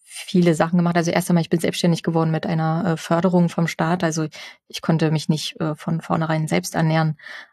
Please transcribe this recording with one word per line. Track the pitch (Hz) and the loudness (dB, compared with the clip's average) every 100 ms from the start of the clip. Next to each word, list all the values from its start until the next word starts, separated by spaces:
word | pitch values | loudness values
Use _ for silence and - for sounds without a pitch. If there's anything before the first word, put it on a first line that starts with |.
viele | - - - 180 175 | -20 -18 0 2 4
Sachen | 160 165 175 | 4 2 2
gemacht. | 170 175 | 2 2
Also | 170 | 0
erst | 175 180 | 0 2
einmal, | 175 | 2
ich | 165 | 2
bin | 170 | 0
selbstständig | 143 - 175 165 | -2 0 0 0
geworden | - 165 160 | 0 0 0
mit | 160 - | -2 -2
einer, | 160 160 160 170 | -2 0 0 -2
äh, | 160 | -2
Förderung | - 170 185 180 170 | 0 0 2 4 2
vom | - 165 | 0 -2
Staat. | - 160 180 | 0 -2 0
Also | 170 160 156 - - - _ | -2 -2 -6 -8 -18 -20 _
ich | - | -6
konnte | - 160 160 | 0 2 2
mich | 156 - | 0 0
nicht, | 156 - - | -2 -2 -6
äh, | 160 151 | -6 -4
von | - 165 | -4 -4
vornherein | - 170 160 160 156 | -2 -2 0 -2 0
selbst | 175 180 | -2 -2
ernähren. | 165 160 160 160 151 - - - | 0 2 2 0 -2 -10 -18 -20